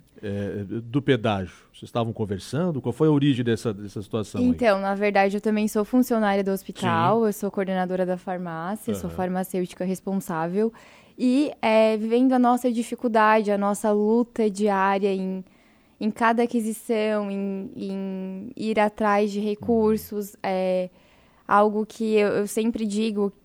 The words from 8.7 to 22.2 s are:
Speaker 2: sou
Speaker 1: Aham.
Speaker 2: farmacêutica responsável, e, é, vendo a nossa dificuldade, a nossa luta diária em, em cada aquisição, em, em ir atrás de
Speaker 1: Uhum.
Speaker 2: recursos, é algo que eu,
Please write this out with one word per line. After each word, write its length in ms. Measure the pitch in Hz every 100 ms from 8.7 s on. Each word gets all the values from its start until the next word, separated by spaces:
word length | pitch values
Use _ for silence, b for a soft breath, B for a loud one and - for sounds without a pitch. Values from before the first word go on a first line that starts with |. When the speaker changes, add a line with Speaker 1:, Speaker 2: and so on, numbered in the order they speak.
| 214 226
Speaker 2:
sou 140 | 202 175
Speaker 1:
Aham. 80 | 175
Speaker 2:
farmacêutica 680 | 180 185 185 185 180 -
responsável, 880 | 185 185 196 190 - 160 170 196 226 B B B B -
e, 320 | 254 262 302 -
é, 360 | 226 220 220 220
vendo 380 | 220 240 262
a 40 | 254
nossa 320 | 240 247 254
dificuldade, 800 | 233 226 226 240 220 214 220 202
a 80 | 202
nossa 320 | 202 202 214
luta 580 | 208 208 233 233 - 214
diária 640 | 190 208 196 196 196 196
em, 320 | 190 190 185 - b b b b b
em 80 | 214
cada 360 | - 233 233
aquisição, 840 | 233 240 220 214 - 220 214 214 202
em, 380 | 196 196 190 190
em 760 | - 196 196 190 190 190 190 214 -
ir 220 | 220 214
atrás 540 | 208 - 214 202 208
de 80 | 202
Speaker 1:
Uhum. 40 |
Speaker 2:
recursos, 920 | 208 208 208 226 220 214 - 208 196 -
é 480 | 196 185 185 185 180 b b b b b -
algo 360 | 202 214 208
que 300 | 214 - 220
eu, 140 | 214